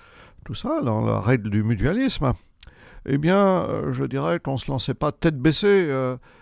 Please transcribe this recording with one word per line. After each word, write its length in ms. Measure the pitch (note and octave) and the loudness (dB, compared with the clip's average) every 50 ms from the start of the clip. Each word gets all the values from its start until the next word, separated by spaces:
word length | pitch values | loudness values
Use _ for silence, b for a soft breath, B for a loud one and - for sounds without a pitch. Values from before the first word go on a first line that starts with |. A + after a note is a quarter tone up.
| B B B B B B B B B | B B B B B B B B B
tout 80 | - C3 | -12 -10
ça, 280 | - - A#3+ D#4 D#4+ | -8 -6 -4 -4 -2
dans 220 | B3+ B2 G#2+ A2 A2+ | -2 0 0 0 0
la 160 | A2 A2 G#2+ | 0 0 0
règle 300 | F#2+ A2+ C3 B2+ G2+ G#2+ | 2 2 0 0 0 -2
du 140 | G2+ G#2+ G#2+ | -2 0 0
mutualisme. 680 | A2 A#2 F2+ - C3+ F#3 A#3+ C4+ B3+ - - D#3+ B2+ - - _ _ _ _ B B B B B B B B B - | 0 0 0 0 0 0 0 0 -2 -2 -2 -2 -2 -2 -2 _ _ _ _ B B B B B B B B B -4
Eh 100 | C#3 C#3+ | -2 0
bien, 480 | D3 E3 F#3+ G3+ G3+ F#3+ F#3 F3 - | 2 2 4 4 4 4 2 2 0
euh, 260 | - - - - D3 | -2 -4 -4 -4 -4
je 140 | B2+ B2 C#3 | -4 -4 -4
dirais 340 | B2 B2+ C3+ C#3+ E3 E3+ E3+ | -4 -4 -4 -2 -2 -4 -4
qu'on 180 | - C#3 C3+ B2 | -4 -4 -4 -4
se 120 | - - | -4 -4
lançait 240 | C3+ B2+ - - B2 | -4 -4 -4 -4 -4
pas 180 | - - D3 | -2 -2 -4
tête 280 | - - - E3 D#3 C3 | -2 0 0 0 2 4
baissée, 480 | B2 D#3 D3+ - - G3+ G3+ G3 F3+ D3+ | 4 4 4 4 4 4 4 4 4 2
euh, 260 | C3+ C3 C3 B2+ B2+ B2 b b b b | 0 -2 -2 -2 -4 -6 b b b b